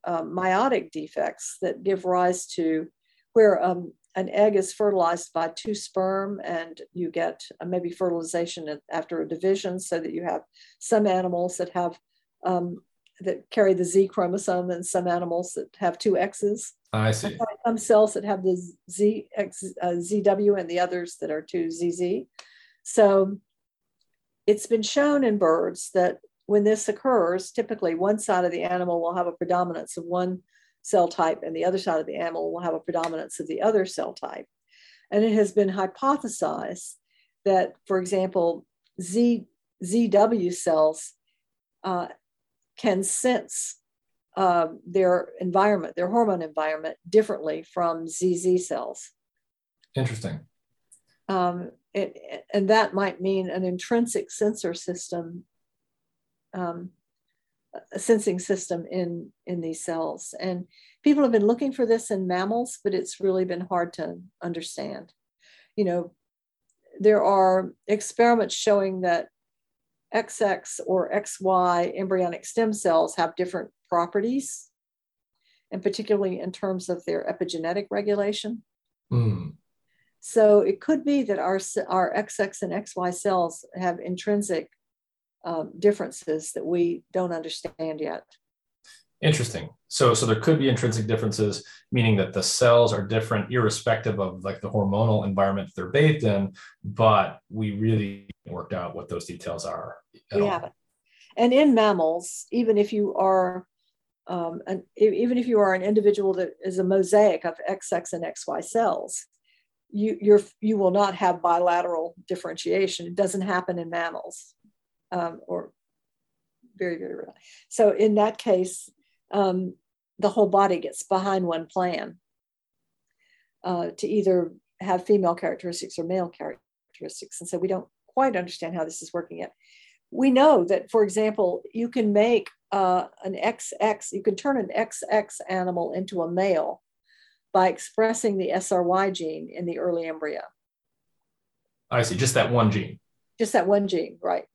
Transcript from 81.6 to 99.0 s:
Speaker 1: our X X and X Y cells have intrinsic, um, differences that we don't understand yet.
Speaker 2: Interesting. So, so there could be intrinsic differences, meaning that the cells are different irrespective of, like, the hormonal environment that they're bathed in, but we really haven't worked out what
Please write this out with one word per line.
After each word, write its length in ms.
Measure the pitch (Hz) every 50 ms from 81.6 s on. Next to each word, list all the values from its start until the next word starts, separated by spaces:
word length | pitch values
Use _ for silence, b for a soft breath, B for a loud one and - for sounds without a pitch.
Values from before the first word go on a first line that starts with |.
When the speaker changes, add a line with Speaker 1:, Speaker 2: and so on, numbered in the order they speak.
| 190 - - 214 - -
Speaker 1:
our 240 | 185 190 180 - -
X 280 | - 214 208 - -
X 220 | 202 196 - - -
and 100 | 175 175
X 240 | 196 202 - -
Y 140 | 185 180 180
cells 540 | 175 180 - 202 190 180 175 165 - - - - -
have 240 | 180 185 180 170 175
intrinsic, 680 | - 175 180 180 - 208 208 208 208 202 185 160 - - _ _ _ _ _ _ _ _ _ _ _ _ _ _ -
um, 260 | - 170 160 151 - - 170
differences 720 | 180 208 202 202 170 - - - - - 156 156 156 - -
that 140 | - -
we 380 | - 175 175 175 170 175 - - _ -
don't 200 | 185 185 175 170
understand 680 | 165 160 165 156 - - 170 - - 160 160 156 151
yet. 240 | 156 - 82 - - _ _ _ _ _ _ _ _ _ _ _ b b b b b _ _ _ -
Speaker 2:
Interesting. 460 | 156 151 - 123 - - 90 78 - - _ _ _
So, 260 | - - 139 120 113
so 120 | 110 127
there 140 | 110 110 110
could 180 | - 165 160 143
be 100 | 135 135
intrinsic 380 | 120 - - 117 110 113 107
differences, 600 | 107 113 110 - 107 101 - 107 104 - - B B B B B _ -
meaning 240 | 120 117 113 107
that 160 | 98 92 90 -
the 100 | 98 -
cells 500 | - - - 127 120 117 120 120 113 -
are 140 | 90 95
different 460 | 101 113 110 110 - 117 104 98 92 123
irrespective 640 | 123 117 104 107 - - 120 113 110 - 117 101 98
of, 260 | 98 92 90 95 90
like, 160 | 98 95 -
the 100 | - -
hormonal 560 | - 110 98 98 101 104 113 113 107 104 95
environment 420 | 101 98 98 98 98 98 98 92 -
that 60 | -
they're 140 | - - -
bathed 340 | - 139 151 156 - 151 -
in, 300 | 107 101 98 98 95 B B B B B _ -
but 580 | 101 101 - 113 110 107 101 92 85 - - _ _
we 220 | - 107 110 104 98
really 560 | 101 110 110 110 107 104 98 98 101 101 98 - - _
haven't 120 | - 90
worked 160 | 90 87 - 95
out 220 | 90 87 87 87
what 140 | 85